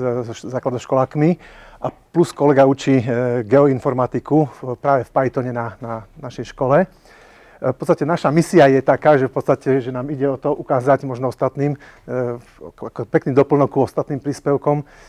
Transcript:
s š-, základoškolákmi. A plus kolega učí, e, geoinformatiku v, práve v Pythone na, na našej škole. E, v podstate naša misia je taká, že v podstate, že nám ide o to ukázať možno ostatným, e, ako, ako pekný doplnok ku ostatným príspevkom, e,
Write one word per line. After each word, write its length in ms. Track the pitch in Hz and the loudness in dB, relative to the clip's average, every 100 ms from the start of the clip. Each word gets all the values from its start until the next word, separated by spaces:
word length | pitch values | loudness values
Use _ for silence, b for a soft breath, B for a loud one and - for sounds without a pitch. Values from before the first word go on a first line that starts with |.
s 260 | 127 120 117 | -4 -4 -8
š-, 160 | 113 104 | -12 -8
základoškolákmi. 880 | 127 135 123 - 131 131 147 151 175 B B B B 127 | -6 -4 -6 -2 0 0 2 0 0 B B B B -10
A 80 | |
plus 400 | - _ 165 170 | -10 _ 0 0
kolega 320 | - 143 135 135 | 2 2 6 4
učí, 320 | 139 - 131 | 4 2 0
e, 480 | 117 120 123 123 104 | 0 -2 -2 -2 2
geoinformatiku 1040 | 139 143 127 143 127 123 127 - 151 143 | 4 4 2 -2 -2 -2 -4 0 0 0
v, 240 | - 131 120 | -4 -10 -4
práve 240 | 143 139 110 | 0 0 0
v 80 | |
Pythone 400 | 147 131 139 123 | -2 -2 -2 -6
na, 240 | 120 117 - | -6 -8 -10
na 320 | 117 113 - - | -12 -12 -14 -16
našej 320 | 139 - 120 - | -16 -12 -14 -6
škole. 240 | 131 147 | 2 2
E, 60 | 190 b b b b b b b | 0 b b b b b b b
v 160 | 131 - | -6 -4
podstate 320 | 156 170 139 | -2 0 0
naša 240 | 135 131 | -2 0
misia 320 | 156 160 175 139 | 0 2 6 6
je 160 | 135 | 4
taká, 400 | 127 135 156 143 | 2 2 4 4
že 80 | 131 | 2
v 80 | 143 | -2
podstate, 400 | - 135 135 135 | -2 -2 0 -2
že 160 | 120 | -2
nám 160 | 127 139 | -8 -8
ide 160 | 143 139 | -4 -4
o 160 | 131 | -2
to 80 | 147 | -4
ukázať 560 | 147 156 135 127 135 135 | -4 -2 -2 2 0 0
možno 240 | 123 131 | -6 -6
ostatným, 480 | - 131 143 143 139 | -4 -4 -2 -4 -4
e, 640 | - - - 127 123 120 | -12 -20 -10 -6 -6 -8
ako, 480 | - _ - - 113 | -14 _ -20 -14 -12
ako 100 | - 120 | -10 -2
pekný 320 | 160 - 131 | -2 0 2
doplnok 320 | 135 143 139 | 2 2 0
ku 160 | 135 120 | 0 -2
ostatným 320 | - 139 139 | -4 -6 -8
príspevkom, 640 | 143 135 147 143 147 147 | -8 -6 -4 -2 0 -4
e, 40 | 139 b | -6 b